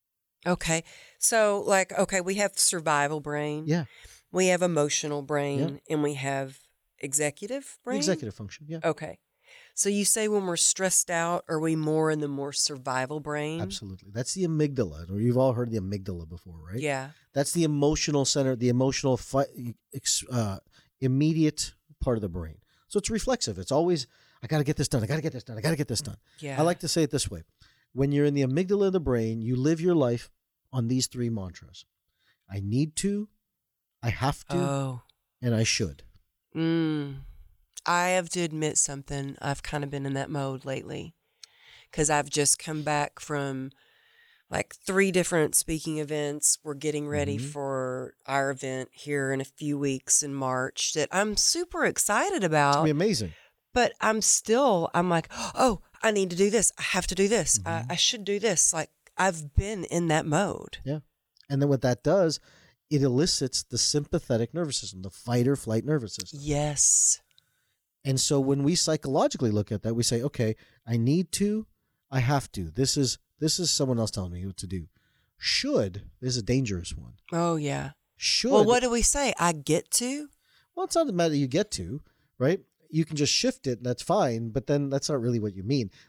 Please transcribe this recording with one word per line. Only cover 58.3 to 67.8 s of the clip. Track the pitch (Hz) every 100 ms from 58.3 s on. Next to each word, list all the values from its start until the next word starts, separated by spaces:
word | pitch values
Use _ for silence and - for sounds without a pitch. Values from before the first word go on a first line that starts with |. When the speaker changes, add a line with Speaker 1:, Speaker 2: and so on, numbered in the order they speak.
| 202
Speaker 1:
this." | 214 175 -
Like, | 165 147 _ _ -
I've | 190 170 147 -
been | 196 214 -
in | 170 170
that | 156 156
mode. | 151 196 - - - 131
Speaker 2:
Yeah. | 151 - _ _ _ _
And | 139
then | 143
what | 135
that | 127 123
does, | 147 190 165 147 - _ _ _ _
it | 147
elicits | 135 123 127 - 127 -
the | - 120
sympathetic | - 147 147 170 - 117 117
nervous | 160 160 -
system, | 95 95
the | 92
fight | - 120 120 123
or | 139
flight | 113 113 123
nervous | 151 117 -
system. | - 143
Speaker 1:
Yes. | 147 143 151 143 - - - - _ _ _ _ _ _